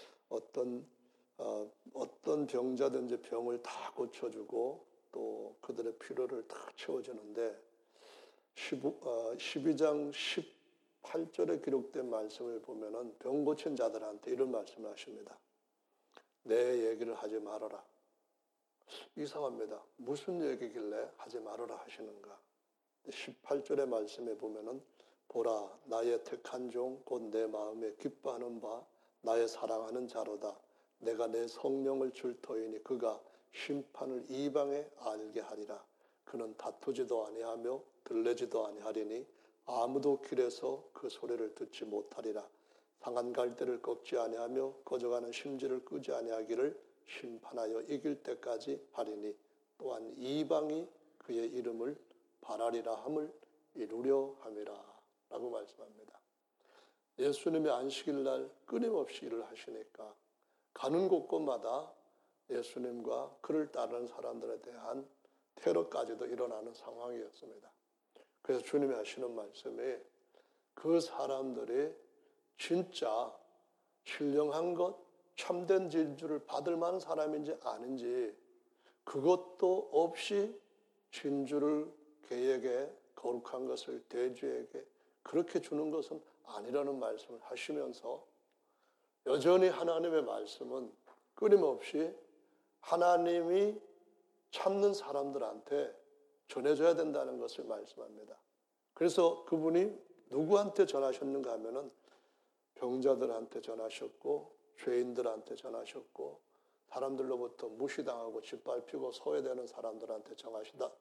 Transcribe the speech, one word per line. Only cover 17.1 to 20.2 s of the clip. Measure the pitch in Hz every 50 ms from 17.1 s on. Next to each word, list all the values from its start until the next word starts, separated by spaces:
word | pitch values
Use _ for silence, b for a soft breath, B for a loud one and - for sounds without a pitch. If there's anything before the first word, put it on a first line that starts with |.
| 110
하지 | 104 110 104 110 110
말아라." | 104 101 107 107 110 104 104 98 - - _ _ _ _ _ _ _ _ _ _ _ _ _ _ _ _ _ _ _ B B B B B _
이상합니다. | - 147 - - 151 143 127 120 113 110 107 110 - - - _
무슨 | - 120 127 147 147